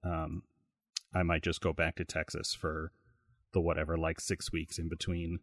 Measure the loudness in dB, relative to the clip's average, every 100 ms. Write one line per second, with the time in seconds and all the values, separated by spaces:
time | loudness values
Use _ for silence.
0 | -2 -2 -2 -6 -10 _ _ _ _ -8
1 | -2 2 4 4 2 0 0 2 0 0
2 | -4 -4 -4 -4 -4 -4 -4 -4 -6 -10
3 | _ _ _ _ _ 2 4 4 2 2
4 | 2 0 -2 -4 -2 -4 -4 -4 -4 -2
5 | -2 0 0 -4